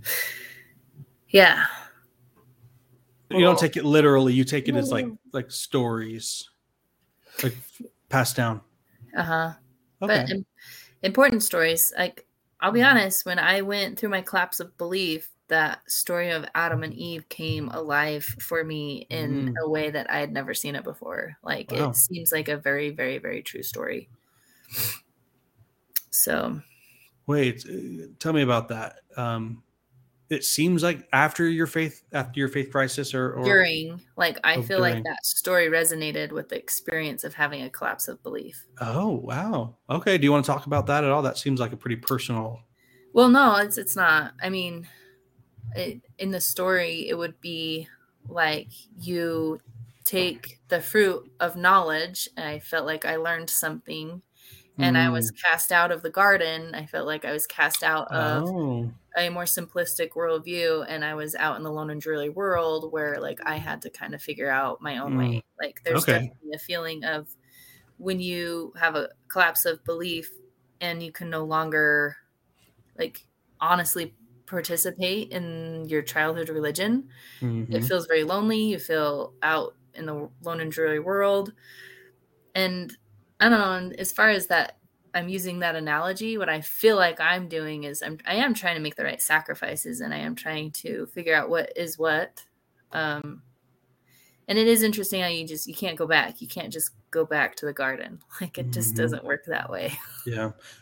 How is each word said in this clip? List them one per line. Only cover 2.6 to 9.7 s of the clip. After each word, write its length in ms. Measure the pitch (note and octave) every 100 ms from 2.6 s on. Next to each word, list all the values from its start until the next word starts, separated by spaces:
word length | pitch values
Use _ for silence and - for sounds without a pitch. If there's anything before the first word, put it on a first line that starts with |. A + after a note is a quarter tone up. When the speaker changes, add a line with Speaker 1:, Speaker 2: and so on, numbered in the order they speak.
| - _ _ _ _ _ -
Speaker 2:
You 80 | F#3
don't 20 |
Speaker 1:
Well 140 | F3+ F3+
Speaker 2:
take 220 | E3 D#3
it 80 | C#3+
literally. 480 | D3+ D3 C3+ C3
You 100 | B2+
take 240 | C3 D3 -
it 80 | -
as, 160 | C3
like, 160 | A#2 A#3+
Speaker 1:
No. 100 | A3 _
Speaker 2:
like, 180 | C3+ A#2+
stories, 1000 | - - C#3 A#2+ A2+ A2 A2+ - - - _ _ _ _ _ _ _ _ -
like, 140 | B2+ A#2+ - - - _ -
passed 260 | C3+ B2 -
down. 260 | A#2 A2 - _ _ _ - -
Speaker 1:
Uh-huh. 360 | E3 D#3+ E3 - _